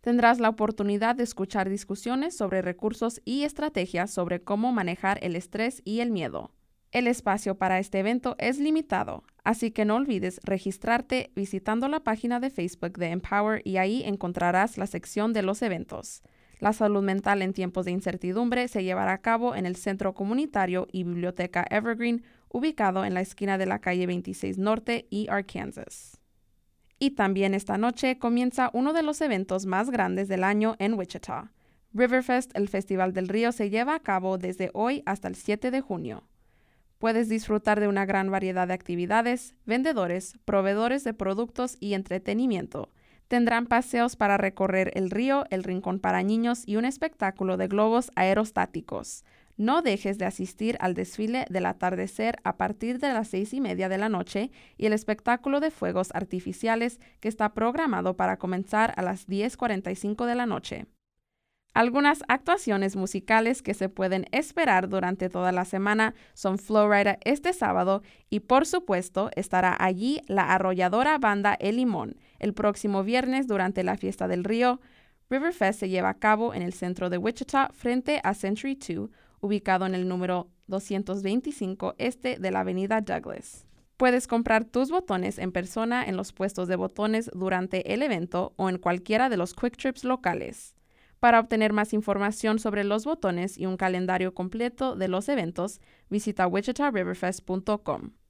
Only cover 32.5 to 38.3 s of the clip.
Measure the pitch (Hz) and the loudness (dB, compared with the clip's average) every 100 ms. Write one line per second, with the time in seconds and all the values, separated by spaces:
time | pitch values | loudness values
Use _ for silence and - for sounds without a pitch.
32.5 | - 202 196 196 190 185 180 185 208 233 | -2 0 -2 -2 0 0 0 -2 0 0
33.5 | 233 208 220 254 320 - 190 185 185 185 | 0 -2 0 0 -2 0 -2 0 -2 -4
34.5 | 185 185 - 226 285 - 196 180 185 - | -4 -6 -2 -2 -2 -4 -4 -6 -6 -4
35.5 | 208 254 262 269 180 139 107 _ _ _ | -2 0 -2 -2 -6 -6 -10 _ _ _
36.5 | _ _ _ _ _ 226 226 220 220 214 | _ _ _ _ _ 2 2 2 -2 0
37.5 | 214 214 208 208 196 196 196 196 | 0 2 4 4 2 2 0 0